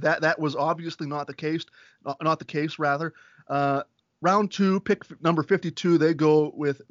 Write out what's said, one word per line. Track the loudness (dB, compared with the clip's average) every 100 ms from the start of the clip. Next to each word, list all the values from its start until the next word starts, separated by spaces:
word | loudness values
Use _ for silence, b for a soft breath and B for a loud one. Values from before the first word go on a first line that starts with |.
that, | -2 0
that | 0 0
was | -2 -2
obviously | -2 -2 -6 -8 -6
not | -6 -8
the |
case, | -8 -6 -6 -8 b b b -10
uh, | -4
not | -2 -2
the | -4
case, | -6 -6 -2
rather. | -2 0 -4 B B B -6
Uh, | -2 0 -2 -4 _ _ _
round | 2 2 0
two, | 2 2 2
pick | 0 -2 -4
f-, | -2
number | 0 2
fifty-two, | 2 0 0 -2 2 4
they | 4
go | 4 4 4 2
with | -2 -4 -4 -10